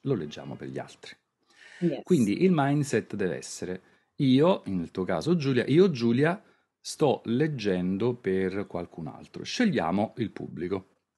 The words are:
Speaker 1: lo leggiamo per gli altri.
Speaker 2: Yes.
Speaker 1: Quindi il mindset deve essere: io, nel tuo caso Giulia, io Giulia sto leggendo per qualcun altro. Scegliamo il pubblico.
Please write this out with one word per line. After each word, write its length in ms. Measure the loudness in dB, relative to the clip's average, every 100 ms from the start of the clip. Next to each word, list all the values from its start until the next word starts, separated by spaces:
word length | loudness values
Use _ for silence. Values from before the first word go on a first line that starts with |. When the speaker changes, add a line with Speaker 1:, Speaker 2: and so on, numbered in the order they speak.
Speaker 1:
lo 120 | -4
leggiamo 420 | -4 -4 -12 -14 -12
per 100 | -10
gli 100 | -12
altri. 340 | -12 -18 -20 -20 _ _ _ _ -20 -4
Speaker 2:
Yes. 220 | -2 -2
Speaker 1:
Quindi 400 | 2 2 4 2
il 80 | 4
mindset 640 | 4 2 2 0 -2 -2
deve 220 | -4 -2 -4
essere: 460 | -8 -10 -8 -10 -12 _ _ -2
io, 460 | 4 6 6 2 -2
nel 240 | -4 -4
tuo 140 | -4
caso 320 | -2 -2 2 0
Giulia, 280 | 2 0 4
io 240 | 6 6
Giulia 500 | 4 2 2 2 0 -8 _ _ _
sto 420 | -14 0 0 0 -2
leggendo 880 | 0 0 -2 0 0 0 0 -2 -2
per 500 | -2 0 0 -4 -6
qualcun 400 | -8 -10 -10 -12
altro. 380 | -12 -16 -14
Scegliamo 720 | -10 -2 0 2 0 0 -2 -4
il 140 | -8
pubblico. 560 | -8 -12 -8 -6 -6 -8 _ _